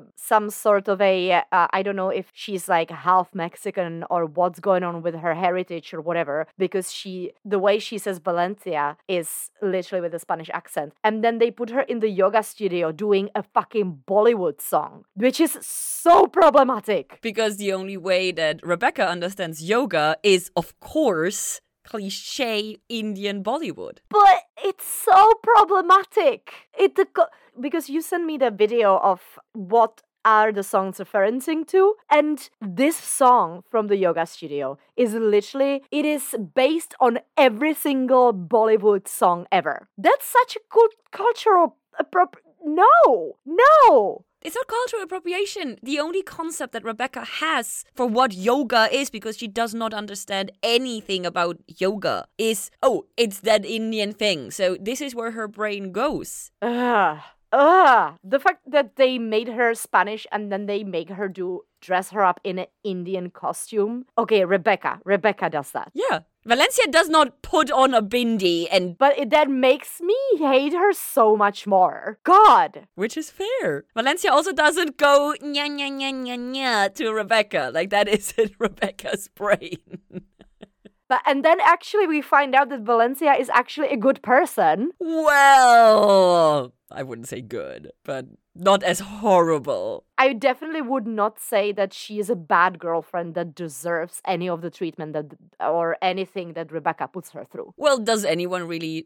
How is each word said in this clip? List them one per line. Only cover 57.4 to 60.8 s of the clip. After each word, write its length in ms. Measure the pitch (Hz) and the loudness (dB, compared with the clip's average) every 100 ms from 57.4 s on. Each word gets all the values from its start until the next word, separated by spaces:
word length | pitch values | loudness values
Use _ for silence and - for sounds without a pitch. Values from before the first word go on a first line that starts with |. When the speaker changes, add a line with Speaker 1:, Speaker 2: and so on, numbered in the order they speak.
| _ | _
Speaker 1:
Ugh. 640 | 240 285 370 320 233 160 165 | 4 6 6 6 6 2 -6
The 160 | 190 269 | -4 0
fact 220 | 370 359 - | 0 -2 -2
that 240 | 285 247 - | -2 -2 0
they 240 | 262 254 | 0 0
made 300 | 226 214 233 | -2 -4 -4
her 260 | 226 240 233 | -2 -2 -2
Spanish 500 | - 208 185 214 - | 0 0 2 -4 -8
and 200 | 208 208 | -8 -6
then 140 | 196 202 | -8 -4
they 160 | 202 | -6